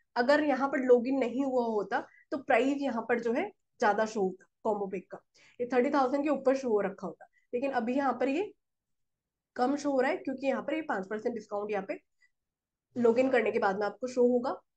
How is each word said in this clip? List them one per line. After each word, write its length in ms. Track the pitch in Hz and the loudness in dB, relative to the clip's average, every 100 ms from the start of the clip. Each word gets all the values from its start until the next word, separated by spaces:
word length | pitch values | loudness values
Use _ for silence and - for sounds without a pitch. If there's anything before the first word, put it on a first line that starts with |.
| _ - | _ -2
अगर 280 | 247 302 | 4 4
यहाँ 240 | 302 247 277 | 4 0 0
पर 180 | 294 254 | -2 6
log 200 | 247 233 | 6 6
in 140 | 269 | 0
नहीं 240 | 240 233 | -2 -2
हुआ 200 | 277 254 233 | 0 0 0
होता 380 | 214 190 247 - _ _ | -2 -2 -4 -6 _ _
तो 60 | 302 | -10
price 420 | - 233 262 277 | 0 2 2 0
यहाँ 240 | 277 226 226 | -2 -4 -2
पर 120 | 233 | -2
जो 120 | 233 | 0
है 140 | 254 415 - _ _ | -2 -4 -8 _ _
ज्यादा 260 | 214 202 220 | 0 2 0
शो 140 | 220 | 0
होता 260 | 190 190 _ _ | -2 -4 _ _
combo 220 | 226 208 196 | -4 -2 -4
pick 180 | 190 - | -8 -12
का, 80 | - - _ - _ | -18 -20 _ -20 _
ये 80 | 240 | -2
थर्टी 220 | 254 262 | 2 2
थाउजेंड 300 | 294 254 285 | 2 2 0
के 60 | 294 | 0
ऊपर 260 | 277 262 269 | 0 2 0
शो 120 | 262 | 2
हो 120 | 214 | 0
रखा 240 | 190 190 170 | 0 -4 -10
होता, 200 | - - _ _ | -12 -20 _ _
लेकिन 200 | 240 269 | -4 -2
अभी 240 | 247 233 262 | -2 -2 0
यहाँ 160 | 269 | 0
पर 140 | 254 262 | 0 -2
ये 220 | 277 415 - _ _ _ _ _ _ _ _ _ - | -2 -4 -10 _ _ _ _ _ _ _ _ _ -2
कम 180 | 254 285 | -2 0
शो 140 | 285 | 0
हो 100 | 269 | 0
रहा 100 | 254 | 0
है 60 | 359 | -2
क्योंकि 280 | - 240 269 | -6 -4 -2
यहाँ 160 | 233 | -2
पर 120 | 208 | -4
ये 80 | 311 | -6
पाँच 240 | 311 220 190 | -4 -6 -4
परसेंट 260 | 214 240 | -6 -4
discount 360 | 214 208 208 208 | -6 -8 -8 -4
यहाँ 140 | 202 190 | -6 -6
पे 100 | 320 - _ _ _ _ _ _ _ _ 254 | -10 -12 _ _ _ _ _ _ _ _ 2
log 220 | 233 226 | 4 4
in 120 | 262 | 4
करने 180 | 262 233 | 4 2
के 60 | 233 | 2
बाद 200 | 208 196 | 0 0
में 60 | 208 | -2
आपको 200 | - 254 | -4 -6
शो 160 | 247 | 2
होगा, 320 | 247 247 254 - - | 4 4 0 -6 -12